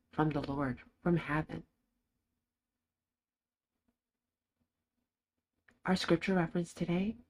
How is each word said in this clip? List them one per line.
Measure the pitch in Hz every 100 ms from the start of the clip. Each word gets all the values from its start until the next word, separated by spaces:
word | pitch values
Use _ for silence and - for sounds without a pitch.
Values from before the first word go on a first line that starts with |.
| _
from | - 156
the | 143
Lord, | 139 139 135 120 - _
from | 175 170
heaven. | - 151 156 165 - _ _ _ _ _ _ _ _ _ _ _ _ _ _ _ _ _ _ _ _ _ _ _ _ _ _ _ _ _ _ _ _ _ _ _ _ _ _ _ - _ -
Our | 185
scripture | - 165 -
reference | 185 165 175 170
today | - 170 175 202 -